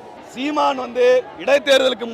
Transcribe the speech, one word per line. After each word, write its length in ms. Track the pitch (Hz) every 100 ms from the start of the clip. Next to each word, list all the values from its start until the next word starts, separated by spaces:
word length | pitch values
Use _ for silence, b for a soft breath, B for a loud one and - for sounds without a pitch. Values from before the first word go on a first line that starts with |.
| - - -
சீமான் 500 | 226 285 302 285 262
வந்து 220 | 247 233 247 254 240 -
இடைத்தேர்தலுக்கு 640 | 202 277 277 262 262 226 233